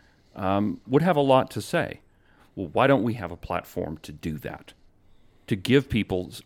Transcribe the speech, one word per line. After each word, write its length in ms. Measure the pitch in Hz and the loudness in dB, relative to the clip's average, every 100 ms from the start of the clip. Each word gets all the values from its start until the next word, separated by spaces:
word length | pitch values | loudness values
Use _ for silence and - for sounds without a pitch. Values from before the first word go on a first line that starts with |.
| _ _ _ - | _ _ _ -6
um, 460 | 92 98 104 - - | 0 0 0 -4 0
would 140 | 135 | 2
have 140 | 175 151 | 4 2
a 60 | |
lot 280 | 139 131 - | 4 4 2
to 100 | 110 | -4
say. 400 | - 175 - - _ _ _ _ _ - | -4 -4 -4 -8 _ _ _ _ _ -12
Well, 140 | 87 | -4
why 140 | 101 131 | 2 4
don't 160 | 135 | 4
we 100 | 117 117 | 2 -4
have 160 | 87 | -8
a 60 | 87 | -10
platform 600 | - 87 - - 82 80 | -6 -6 -6 -8 -6 -8
to 100 | - | -14
do 260 | 76 82 76 | -10 -8 -8
that, 340 | - - - - _ _ _ _ _ _ - | -10 -12 -18 -20 _ _ _ _ _ _ -6
to 80 | 104 | -4
give 320 | 92 135 131 | 2 2 4
people 380 | 113 95 92 87 | 0 0 -2 -4
s-, 100 | - | -12